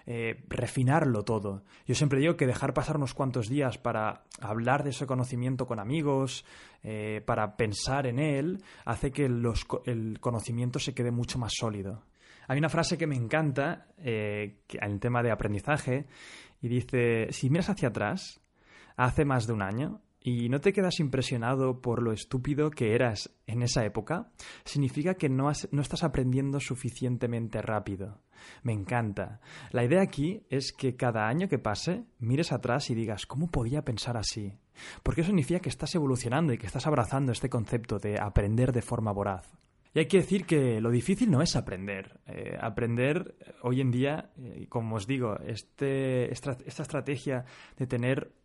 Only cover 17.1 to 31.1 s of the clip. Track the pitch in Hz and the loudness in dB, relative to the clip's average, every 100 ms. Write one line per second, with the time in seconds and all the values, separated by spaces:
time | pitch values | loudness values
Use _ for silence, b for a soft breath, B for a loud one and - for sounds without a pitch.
17.1 | 113 113 - 127 160 190 196 131 98 104 | 2 0 0 2 4 2 0 0 0 -2
18.1 | 185 - - _ B B B B B 123 | -2 -6 -18 _ B B B B B 2
19.1 | 139 143 127 110 110 98 110 156 214 _ | 4 4 2 2 0 0 -2 -4 -6 _
20.1 | _ - 120 117 139 196 202 185 - 147 | _ -2 0 2 2 2 2 0 2 0
21.1 | 127 123 123 113 135 131 127 123 117 120 | 0 0 0 0 2 2 0 0 2 2
22.1 | 107 - 131 131 143 151 147 113 117 127 | 0 -2 -4 0 2 0 2 2 4 4
23.1 | 104 - _ - 110 123 139 107 110 104 | 0 -8 _ -6 0 2 2 0 -2 -2
24.1 | 170 233 _ B B - 143 139 127 156 | -4 -4 _ B B -6 0 0 2 0
25.1 | 185 147 131 139 143 - 143 139 135 160 | 2 2 2 2 0 -2 -2 -2 0 0
26.1 | 127 127 127 139 139 131 123 123 - 123 | 2 2 2 2 -2 -2 -4 -4 -2 -2
27.1 | 120 120 117 113 110 107 110 101 98 95 | 0 -2 -2 -4 -4 -2 -2 -2 -6 -8
28.1 | 98 _ B B B - 107 95 123 113 | -12 _ B B B -4 -2 0 0 0
29.1 | 101 92 110 B B B 123 120 175 196 | -2 -6 -8 B B B 0 4 4 4
30.1 | - 151 214 - 131 131 - 135 123 127 | 2 -2 -2 -4 -4 -4 -2 -2 0 0